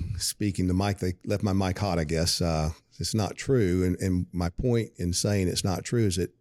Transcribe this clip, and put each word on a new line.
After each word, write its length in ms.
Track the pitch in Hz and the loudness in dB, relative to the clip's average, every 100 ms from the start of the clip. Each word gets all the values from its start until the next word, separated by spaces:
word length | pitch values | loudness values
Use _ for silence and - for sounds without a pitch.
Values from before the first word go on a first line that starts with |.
| - - | -4 -4
speaking. 500 | - - 104 95 92 | -6 -2 -2 0 0
The 60 | |
mic, 240 | 92 101 98 | 2 0 0
they 160 | 92 90 | -2 -4
left 180 | - 101 | -4 -2
my 100 | 101 | 0
mic 260 | 95 95 90 | 2 0 0
hot, 200 | 101 85 | 0 0
I 60 | |
guess. 360 | 76 80 80 - | 0 0 0 0
Uh, 300 | 87 80 78 - _ - | 0 0 0 -4 _ -10
it's 140 | - | -4
not 220 | 110 98 - | -2 -2 -4
true. 480 | - 131 98 90 | 0 2 4 4
And, 120 | 90 90 | 2 0
and 280 | 95 90 90 | 0 0 -2
my 180 | 87 87 | -2 -4
point 400 | - 131 117 107 - | -2 0 0 -2 -4
in 160 | 87 | -4
saying 360 | 87 107 104 92 | 0 0 2 0
it's 160 | - | 0
not 180 | 101 92 | -2 -4
true 220 | - 120 107 | -2 0 2
is 80 | 85 | 0
that 140 | 87 - | -4 -4